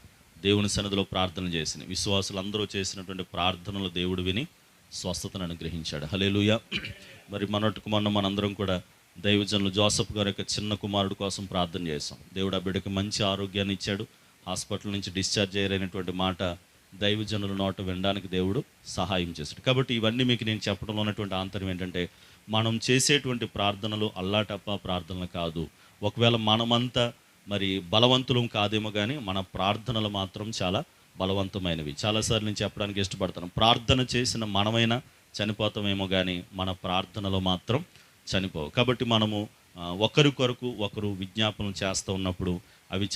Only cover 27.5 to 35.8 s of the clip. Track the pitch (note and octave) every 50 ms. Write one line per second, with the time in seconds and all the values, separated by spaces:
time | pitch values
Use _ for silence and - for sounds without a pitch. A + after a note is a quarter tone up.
27.5 | G2+ G2+ G2 F#2+ F#2+ F#2+ F2+ F2 G2 G#2+ A#2+ B2 B2+ B2+ B2+ - C3 B2 A#2+ A2+
28.5 | - A2 G#2 G#2 G#2+ G#2+ G#2+ G#2+ G2+ G#2+ G#2 A2+ C#3+ D3+ A2+ G2+ F#2+ F#2+ F#2+ -
29.5 | - G2 F#2 G2 G#2 G#2+ G#2+ A#2 A2+ A2 G#2+ G#2 G2+ G2 F#2+ F#2 - G2+ G#2 A2
30.5 | A2 - G2 F2+ F#2 B2 E3 - _ _ - _ - - F#2 F#2+ G2 G2 F#2+ F#2+
31.5 | - G2 F#2 F2 E2 E2 D#2 D2 C#2+ - - G#2+ G#2 A2 A2 - A#2 A2 G#2 G#2+
32.5 | G#2 - G#2+ G2 - - G#2 G2+ G2 G2+ G2 F#2 - G2 G2 F2+ - E2+ E2+ F2
33.5 | - A2+ A2 A2+ A#2 A#2 A#2 A2 C3+ B2+ B2+ B2 - B2 B2+ B2 - A2+ A2+ G#2+
34.5 | G2 G2 G2+ G#2+ A2+ A#2 A#2 A2+ A#2 B2+ - - - - _ _ - - G#2 G#2
35.5 | G#2+ - G#2+ G#2 - G#2+